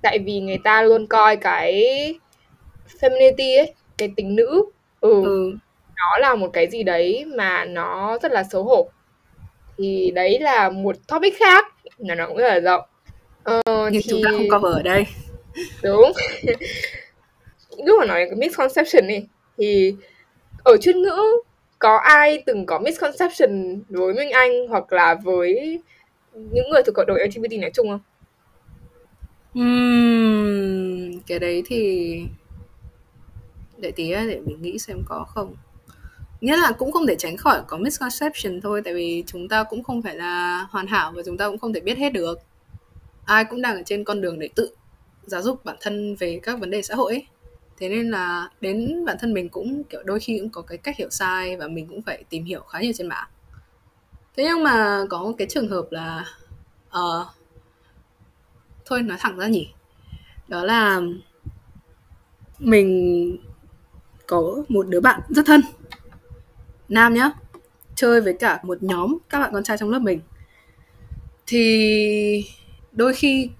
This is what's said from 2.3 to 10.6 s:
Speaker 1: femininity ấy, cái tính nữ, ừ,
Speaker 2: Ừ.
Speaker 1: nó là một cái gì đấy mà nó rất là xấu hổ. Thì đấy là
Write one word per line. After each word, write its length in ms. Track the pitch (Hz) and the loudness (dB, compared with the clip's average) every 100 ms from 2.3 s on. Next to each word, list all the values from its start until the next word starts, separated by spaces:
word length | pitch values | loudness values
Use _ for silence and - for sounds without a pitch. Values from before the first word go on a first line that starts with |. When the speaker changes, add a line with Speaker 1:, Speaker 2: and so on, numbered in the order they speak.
| _ _ _ - - - - | _ _ _ -20 -20 -20 0
Speaker 1:
femininity 580 | 262 254 262 262 262 262 | 0 6 6 6 2 4
ấy, 140 | 302 - _ - | 2 -4 _ -8
cái 140 | 208 202 | -6 -4
tính 200 | 196 208 | -2 2
nữ, 300 | 233 330 415 _ _ _ | 4 4 0 _ _ _
ừ, 240 | 214 202 | 4 6
Speaker 2:
Ừ. 340 | 190 196 185 202 _ _ _ - | 4 0 -2 -8 _ _ _ -4
Speaker 1:
nó 200 | 175 190 | 0 2
là 160 | 269 240 | 2 2
một 140 | 185 | -2
cái 160 | 175 170 | 0 -2
gì 140 | 226 | 0
đấy 420 | 190 170 175 226 302 262 | -2 0 0 -2 -4 -4
mà 280 | 196 180 175 | -2 -2 -4
nó 520 | 175 170 180 202 233 | -6 -6 -6 -6 -4
rất 100 | 320 | -2
là 120 | 233 | -2
xấu 200 | 190 190 | -2 -4
hổ. 260 | 202 247 - _ _ _ _ _ - _ - - | 2 2 2 _ _ _ _ _ -20 _ -20 -8
Thì 340 | 196 190 185 180 | -4 -2 -2 0
đấy 240 | 185 233 | 0 2
là 300 | 302 247 | 2 2